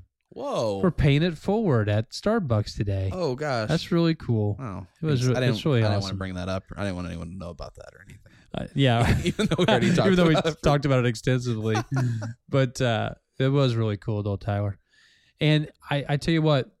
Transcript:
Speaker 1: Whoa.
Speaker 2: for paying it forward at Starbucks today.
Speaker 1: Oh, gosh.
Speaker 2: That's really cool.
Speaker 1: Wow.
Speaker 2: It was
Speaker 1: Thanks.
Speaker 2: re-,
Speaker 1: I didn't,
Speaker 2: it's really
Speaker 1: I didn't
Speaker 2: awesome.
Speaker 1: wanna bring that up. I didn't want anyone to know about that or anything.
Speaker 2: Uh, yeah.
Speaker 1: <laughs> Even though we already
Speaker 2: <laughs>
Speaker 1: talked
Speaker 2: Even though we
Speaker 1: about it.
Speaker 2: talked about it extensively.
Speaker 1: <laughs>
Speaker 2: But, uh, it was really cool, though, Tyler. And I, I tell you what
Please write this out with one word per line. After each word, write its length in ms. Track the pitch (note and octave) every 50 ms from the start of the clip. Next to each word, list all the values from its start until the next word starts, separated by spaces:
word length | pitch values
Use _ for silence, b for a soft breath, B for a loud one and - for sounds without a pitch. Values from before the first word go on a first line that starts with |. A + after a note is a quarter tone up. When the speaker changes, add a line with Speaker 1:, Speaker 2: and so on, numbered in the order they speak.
| - _ _ _ _ _
Speaker 1:
Whoa. 500 | - - C4+ C#4+ A3+ D#3 A#2+ G#2+ G2 G2
Speaker 2:
for 100 | F#3+ F3
paying 320 | - - - D3 C#3 D3
it 140 | E3+ F#3 D#3+
forward 540 | - - F#3+ G3+ A#3 A3 E3+ B2+ A2+ G#2 G#2
at 200 | G#2 G#2+ A2 -
Starbucks 640 | - - - G3+ A3+ A#3 E3+ B2 A2+ G#2 - - -
today. 360 | - G#2 G2+ G2 F#2+ F#2+ F#2+
Speaker 1:
Oh, 220 | C3 F#3 F3 C#3 B2
gosh. 340 | C3 D3+ D3 B2+ A#2 G#2+ A2
Speaker 2:
That's 240 | D3+ E3 - -
really 220 | E3+ E3+ E3+ E3 E3
cool. 420 | - - - A#2 G#2+ G#2 G#2 G2+ -
Speaker 1:
Wow. 280 | C3 G#2+ F#2 F#2+ F#2 - _ _
Speaker 2:
It 20 | D#3+
was 140 | D#3 C#3+ B2
Speaker 1:
Thanks. 80 | B2+ B2+
Speaker 2:
re-, 80 | B2
Speaker 1:
I 40 | B2+
didn't, 160 | B2+ B2+ B2
Speaker 2:
it's 80 | G2+ -
really 140 | D#3+ C3 A#2
Speaker 1:
I 80 | A2 G#2+
didn't 80 | G2+ G2+
Speaker 2:
awesome. 80 | G2 -
Speaker 1:
wanna 100 | G2+ F#2+
bring 160 | F#2+ F#2+ F#2
that 120 | F2+ F2+ F#2
up. 160 | F#2 F#2+ - - -
I 100 | F2+ G2+
didn't 120 | G2 F2+
want 120 | F2+ F2+ F2
anyone 200 | E2+ E2+ E2+ E2
to 60 | F2+
know 140 | F#2+ E2+ E2+
about 240 | D#2+ - C2+ - -
that 160 | - - -
or 80 | - - G2+ -
anything. 240 | - - b b b b b b -
Speaker 2:
Uh, 120 | - - - -
yeah. 460 | C#3+ C3+ B2+ A#2 A#2 A#2+ - - -
Speaker 1:
<laughs> 40 | -
Even 220 | F#3 - - G#3+
though 100 | - D#3 -
we 80 | -
already 220 | - G#3 - - -
Speaker 2:
<laughs> 60 | F3+
Speaker 1:
talked 120 | - E3
Speaker 2:
Even 100 | G3 F#3
though 100 | F3 F3 D#3+
we 60 | D#3
Speaker 1:
about 100 | - -
it. 160 | E3 D3+ -
Speaker 2:
talked 240 | - D#3 D3 C#3+ C3+
about 140 | C#3 C3 B2+
it 60 | A#2+
extensively. 680 | B2 A2+ - - B2+ B2+ B2 A#2+ B2 A2+ A2 G#2+ A2 G#2+ G#2
Speaker 1:
<laughs> 680 | - - C3+ C3 B2 A#2+ A#2 A2 G#2+ A#2 A#2+ - _ -
Speaker 2:
But, 320 | C#3 C3+ C3+ A#2+ - -
uh, 300 | B2+ A#2 A2+ G#2+ G#2+ - - - _ _ _ -
it 100 | C3 C3+
was 280 | C#3 C#3+ C3+ B2+ A2+
really 200 | A2+ A2+ G#2+ G2+
cool, 280 | - - A#2 G#2+ G#2 G2+
though, 100 | G#2 G2+
Tyler. 440 | - - G#2 G2+ G2+ G#2 G#2 G2+ b b b b b b b b b b b b -
And 300 | D3+ D3+ D3+ D3+ D3+ - - _ - -
I, 160 | C#3+ C#3+ C3 -
I 80 | C#3+
tell 180 | C#3+ - F3 E3
you 80 | D#3+
what 300 | D#3 D#3 D3 C3 A#2 - _ _